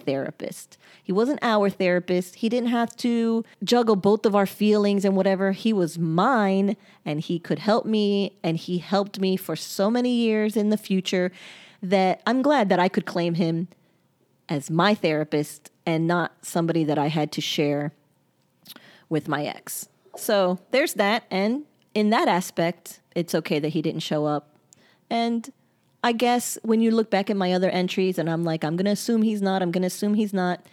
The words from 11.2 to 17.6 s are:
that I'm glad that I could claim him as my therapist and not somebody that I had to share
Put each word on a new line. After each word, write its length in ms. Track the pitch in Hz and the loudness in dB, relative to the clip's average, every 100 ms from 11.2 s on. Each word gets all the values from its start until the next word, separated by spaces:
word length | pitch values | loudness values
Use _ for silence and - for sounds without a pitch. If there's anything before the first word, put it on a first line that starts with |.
| 180 - - - - - | -2 -6 -20 -20 -20 -12
that 400 | 185 190 190 175 - | 0 2 2 0 0
I'm 160 | 254 | 0
glad 280 | 269 294 196 | 2 2 2
that 100 | 180 | 2
I 100 | 185 | 2
could 160 | - - | 0 -4
claim 300 | 175 170 170 | -2 -2 0
him 320 | 165 165 175 - _ _ _ _ _ _ - | 0 -2 -6 -12 _ _ _ _ _ _ -8
as 220 | 147 - | -6 -2
my 240 | 160 190 214 | 2 2 2
therapist 760 | 170 151 151 151 147 - - _ - | 2 0 0 -2 -2 -10 -20 _ -2
and 220 | 160 165 | 0 0
not 260 | 175 165 - | 0 -2 -8
somebody 420 | - 175 165 165 | -6 -2 0 0
that 140 | 151 147 | 0 0
I 120 | 147 | 0
had 220 | 156 151 | -2 -2
to 80 | - | -4
share 520 | - - | -6 -2